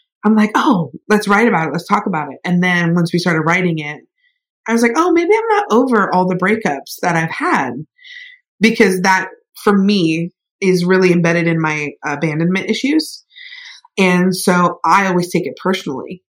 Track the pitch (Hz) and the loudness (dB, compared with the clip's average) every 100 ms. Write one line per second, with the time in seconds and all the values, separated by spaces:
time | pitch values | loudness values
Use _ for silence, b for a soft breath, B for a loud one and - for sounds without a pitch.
0 | B _ 208 220 208 - 311 196 143 - | B _ 2 2 2 0 0 0 -2 -8
1 | - 208 196 202 240 180 156 160 - 208 | -2 0 2 2 2 0 -2 -6 -4 -4
2 | 208 160 143 127 180 180 180 175 170 170 | -2 -6 -6 -10 -2 0 2 0 0 0
3 | 170 175 175 160 156 180 180 160 147 151 | 0 -2 0 0 0 0 0 -2 -6 -12
4 | - _ _ _ _ _ - 233 233 311 | -18 _ _ _ _ _ -4 0 2 2
5 | 359 339 349 440 453 415 403 220 269 226 | 2 2 2 2 2 -2 2 2 2 2
6 | 185 180 185 180 185 220 185 139 - - | 2 0 0 0 0 0 -2 -4 -8 -6
7 | 180 165 165 - 349 233 131 120 156 B | -2 -2 -2 -4 -4 -2 -4 -8 -14 B
8 | B B B B _ _ 220 226 202 185 | B B B B _ _ 0 4 2 2
9 | 190 190 185 - _ - - 202 196 208 | 2 0 -2 -12 _ -4 0 2 2 2
10 | 160 160 175 - _ _ 196 180 175 185 | 0 -2 -6 -10 _ _ 0 2 2 4
11 | 185 175 170 170 170 165 160 151 147 - | 4 4 2 2 0 0 -2 -4 -8 -8
12 | 147 147 160 151 170 190 - 214 262 311 | -8 -4 -4 -2 -2 -2 -2 -4 0 -2
13 | 294 - _ B B B B B B - | -2 -10 _ B B B B B B 0
14 | 185 180 185 185 - 180 175 - 160 185 | 2 4 2 0 0 2 0 0 2 2
15 | 190 185 175 170 135 123 185 190 170 131 | 2 0 -2 -4 -4 -6 -4 -4 -6 -10
16 | - 180 _ | -12 -16 _